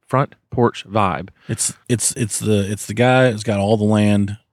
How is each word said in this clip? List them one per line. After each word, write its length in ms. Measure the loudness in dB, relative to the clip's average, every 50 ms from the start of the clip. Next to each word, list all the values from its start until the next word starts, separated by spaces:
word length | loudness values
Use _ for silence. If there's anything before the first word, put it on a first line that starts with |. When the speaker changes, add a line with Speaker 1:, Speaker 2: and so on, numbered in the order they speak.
| _
Speaker 1:
front 300 | -2 -2 -2 -2 -2 -6 _ _ _
porch 360 | -2 0 0 0 0 -4 -8
vibe. 440 | -4 -2 0 0 0 -2 -4 -8 -12 -18 _ _ -8
Speaker 2:
It's, 240 | -6 -6 -6 -6 -8 _ _ -4
it's, 240 | -2 -2 -2 -4
it's 260 | -4 -4 -6 -6 -6 -4
the, 220 | -2 0 0 0 0 -2
it's 160 | -6 -8 -8
the 80 | -6 -2
guy 380 | 0 2 4 4 4 4 2
who's 100 | 0 -2
got 160 | -4 -2 -2 0
all 180 | 2 2 2
the 60 | 2 2
land, 540 | 2 2 4 4 4 4 2 0 -2 -4 -10 _ _